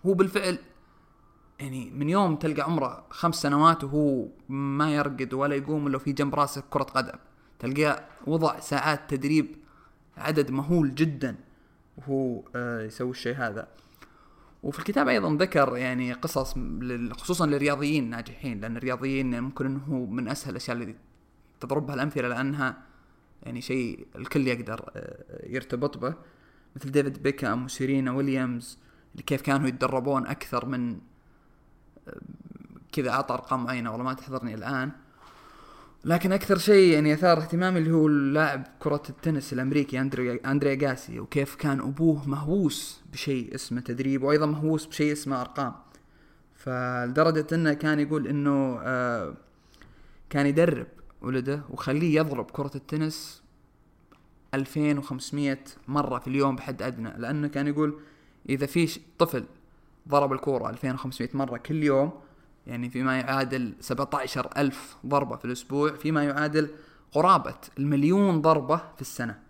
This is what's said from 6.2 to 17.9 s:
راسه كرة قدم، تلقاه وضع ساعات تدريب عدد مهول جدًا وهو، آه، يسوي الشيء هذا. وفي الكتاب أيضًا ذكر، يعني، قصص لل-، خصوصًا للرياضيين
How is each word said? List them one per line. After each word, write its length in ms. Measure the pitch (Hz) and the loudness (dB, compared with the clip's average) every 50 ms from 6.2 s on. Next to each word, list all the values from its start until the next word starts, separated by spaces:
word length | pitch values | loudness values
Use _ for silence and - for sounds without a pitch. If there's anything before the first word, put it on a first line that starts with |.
| 143 139 139 | -2 0 2
راسه 280 | 143 143 135 - 139 - - | 0 0 0 -2 -10 -10 -4
كرة 140 | - 143 131 | -2 -2 -2
قدم، 340 | - - 135 120 - - - - - - _ _ _ _ _ | 0 -2 -2 -2 -2 -8 -14 -20 -20 -20 _ _ _ _ _
تلقاه 440 | - 123 135 143 151 151 - - - - - - - | -6 -4 0 2 2 2 2 0 -4 -16 -20 -10 -4
وضع 320 | 147 156 165 160 147 - - | -2 0 2 2 0 0 -2
ساعات 500 | - - 151 135 131 156 151 143 - - | -6 -2 -2 0 2 0 0 0 -2 -4
تدريب 460 | 147 131 135 143 156 156 143 - - - - - - - - - _ _ _ _ _ | -4 -2 2 4 4 4 4 2 -6 -18 -20 -20 -20 -20 -20 -20 _ _ _ _ _
عدد 340 | - - 147 156 151 139 131 | -6 -2 2 2 2 2 2
مهول 440 | 131 135 143 151 175 170 151 135 127 | 0 -2 0 2 4 4 4 2 4
جدًا 400 | 143 160 160 143 127 135 123 - - - _ - _ _ _ _ _ _ _ _ | 2 2 2 2 -2 -4 -6 -6 -8 -14 _ -20 _ _ _ _ _ _ _ _
وهو، 460 | - 131 139 135 135 135 127 120 - - - - | -16 -6 -2 -2 0 0 -2 -4 -6 -10 -10 -8
آه، 260 | 123 120 120 117 113 | -6 -6 -4 -6 -6
يسوي 300 | 110 107 - - 127 127 | -8 -10 -6 -6 -6 -6
الشيء 240 | 123 - - - 123 | -6 -4 -4 -4 -4
هذا. 320 | 139 123 113 101 110 - - - - _ - - _ - _ _ _ - _ - - - - - _ - | -2 -4 -4 -4 -6 -10 -12 -18 -20 _ -20 -20 _ -20 _ _ _ -20 _ -20 -20 -20 -20 -20 _ -8
وفي 160 | 143 147 - | -8 -6 -4
الكتاب 280 | - 202 208 285 294 | -6 -2 0 2 2
أيضًا 280 | 254 254 220 180 160 151 | 4 2 2 2 2 2
ذكر، 420 | 147 185 139 - 160 139 131 123 | 2 2 2 4 4 4 4 2
يعني، 360 | 123 131 127 127 123 127 123 123 | -2 -2 -2 0 -2 -2 -4 -4
قصص 440 | - - 160 - 135 131 - - | -6 -6 -4 -2 -4 -4 -2 -4
لل-، 560 | 127 123 123 - - 123 123 123 120 120 113 120 | -6 -4 -4 -6 -6 -6 -6 -4 -4 -4 -6 -8
خصوصًا 320 | - - - 180 170 175 | -8 -4 -4 0 0 2
للرياضيين 580 | 147 143 143 139 147 143 135 147 147 | 2 2 2 2 0 0 0 0 0